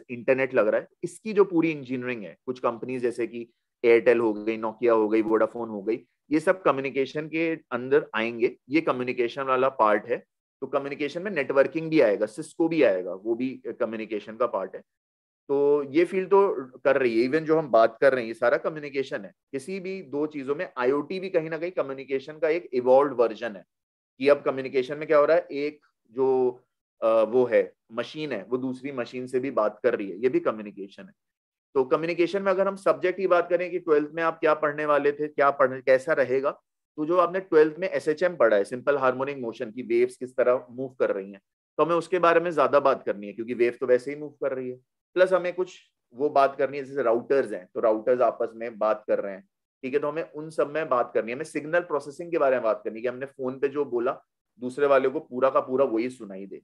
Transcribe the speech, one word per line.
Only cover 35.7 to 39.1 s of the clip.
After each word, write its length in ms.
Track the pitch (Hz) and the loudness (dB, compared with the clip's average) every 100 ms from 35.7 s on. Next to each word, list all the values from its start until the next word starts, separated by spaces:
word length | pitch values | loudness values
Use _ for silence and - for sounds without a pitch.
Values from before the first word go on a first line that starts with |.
| 131 | 0
कैसा 320 | 131 131 131 | 2 2 2
रहेगा, 380 | 151 123 131 139 180 _ _ _ - | 0 2 0 -2 -6 _ _ _ -8
तो 80 | 151 | 0
जो 120 | 180 | 2
आपने 220 | 170 185 | 2 0
ट्वेल्थ 360 | 190 160 156 151 | 2 6 6 2
में 100 | 190 | -4
एसएचएम 460 | 143 160 156 180 170 | -4 -2 0 0 4
पढ़ा 220 | 117 104 | 4 4
है, 60 | |
simple 340 | 101 127 143 143 | 0 -4 0 2
harmonic 400 | 131 | 2